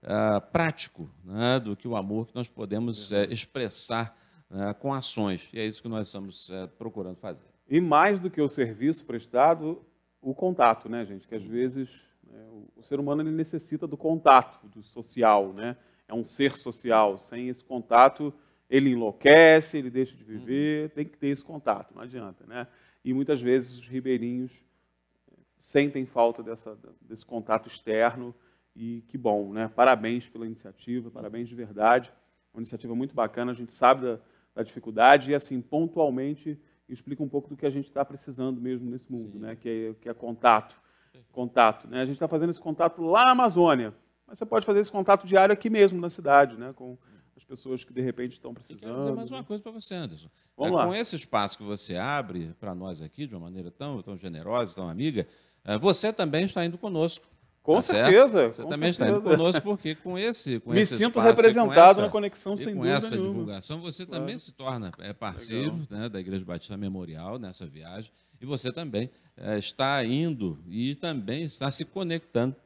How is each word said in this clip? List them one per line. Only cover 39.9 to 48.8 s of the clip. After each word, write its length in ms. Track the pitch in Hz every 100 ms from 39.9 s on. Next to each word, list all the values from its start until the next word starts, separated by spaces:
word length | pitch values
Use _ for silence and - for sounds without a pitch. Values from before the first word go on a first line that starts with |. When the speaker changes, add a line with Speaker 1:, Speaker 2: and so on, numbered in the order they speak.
| 110
Speaker 2:
que 60 | 117
é 60 |
contato, 600 | 117 120 117 123 110 - - _ _ _
Speaker 1:
Perfeito. 200 | 131 120
Speaker 2:
contato, 560 | - 123 123 113 107 113
né? 120 | 123
A 60 | 131
gente 120 | 139
tá 100 | 160
fazendo 220 | 165 165
esse 100 | 170
contato 420 | 165 151 170 170
lá 220 | 165 196
na 80 | 254
Amazônia, 600 | 254 247 170 170 139 110 107 _ _ _
mas 120 | 208
você 80 | 220
pode 180 | 226 208
fazer 140 | 202
esse 100 | 208
contato 360 | 208 190 196 185
diário 260 | 190 196
aqui 160 | 208 226
mesmo 320 | 220 196 180
na 100 | 175
cidade, 460 | 170 160 143 139 113
né? 160 | 123
Com 220 | 135 127 127 _ 104 _ _
as 80 |
pessoas 380 | _ 127 131 127
que 100 | -
de 80 | 123
repente 320 | 127 120 123
estão 200 | 123 123
Speaker 1:
E 20 |
quero 120 | 120 -
Speaker 2:
precisando, 320 | 101